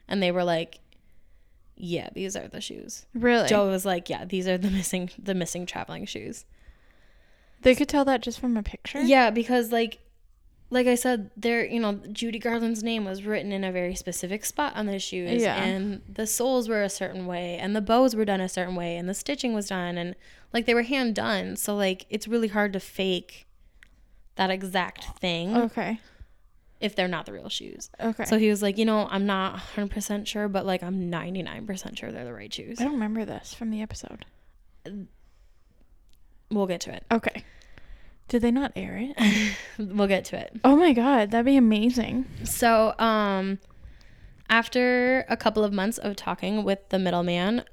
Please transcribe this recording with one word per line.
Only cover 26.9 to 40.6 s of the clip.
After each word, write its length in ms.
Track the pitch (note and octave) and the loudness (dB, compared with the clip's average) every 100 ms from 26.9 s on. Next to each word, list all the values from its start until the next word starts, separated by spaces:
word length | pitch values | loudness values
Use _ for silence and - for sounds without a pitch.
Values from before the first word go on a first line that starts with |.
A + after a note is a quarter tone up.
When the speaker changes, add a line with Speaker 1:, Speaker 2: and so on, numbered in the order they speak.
| G#3 | 0
Speaker 1:
they're 120 | F3+ | -2
not 180 | E3+ - | -2 -6
the 60 | |
real 180 | G2+ - | -12 -10
shoes. 400 | - G#1 - - - | -10 -10 -14 -18 -6
Speaker 2:
Okay. 240 | A3+ A3+ | -4 -4
Speaker 1:
So 140 | A3+ A3 | 0 4
he 100 | G#3+ | 4
was 140 | G#3 | 4
like, 160 | G3+ G3 | 0 2
"You 80 | A3 | 2
know, 200 | G#3+ G3+ | 2 0
I'm 160 | G3 G3+ | 0 0
not 280 | F#3+ F#3+ | 0 -2
a 40 | F#3+ | -6
hundred 320 | - - G3+ | -10 -6 -6
percent 360 | G#3+ G3+ G#3 G#3 | -6 -4 -6 -4
sure, 200 | G#3+ G#3 | -4 -2
but, 160 | G3 | -2
like, 180 | F#3+ F#3 | -2 -2
I'm 280 | F3 F#3+ F3 | -2 -4 -2
ninety-nine 560 | E3+ E3 F#3+ - D#2+ G#3+ | -4 -6 -6 -8 -10 -8
percent 320 | F#3+ G3 A3 | -8 -10 -12
sure 120 | - | -12
they're 140 | - | -10
the 80 | B2 | -12
right 200 | A2+ G#2 | -12 -12
shoes." 260 | - - A#3 | -14 -12 -4
Speaker 2:
I 40 | |
don't 100 | B3+ | -2
remember 300 | D4 G#3+ A3 G#3+ | 0 -2 -4 -6
this 260 | - - | -8 -12
from 180 | - A3+ | -10 -6
the 120 | G#3+ | -6
episode. 420 | G#3+ - - - - _ - _ - - - G3+ F#3 - - _ - _ _ _ - - _ - - - _ | -8 -10 -14 -16 -18 _ -20 _ -20 -20 -16 -14 -14 -20 -20 _ -20 _ _ _ -20 -20 _ -20 -20 -20 _
Speaker 1:
We'll 160 | G#3+ F#3+ | -2 -2
get 140 | F3 | -4
to 100 | - | -6
it. 100 | - - | -12 0
Speaker 2:
Okay. 340 | A#3 - - - - - - - - - - - | 0 0 -6 -14 -20 -20 -20 -18 -18 -20 -20 -2
Did 140 | A#3+ | 2
they 80 | A#3+ | 2
not 220 | A#3+ C#4 - | 2 0 -4
air 220 | F#3+ F#3 B3+ D4 | -8 -6 -8 2
it? 380 | G#3+ G3+ G#3+ G3+ - | 4 4 0 -4 -10
Speaker 1:
<laughs> 100 | - | -8
We'll 300 | G#3 G3+ G3+ | -4 0 4
get 160 | F#3+ - | 2 0
to 120 | - | -8
it. 140 | - A3 | -8 2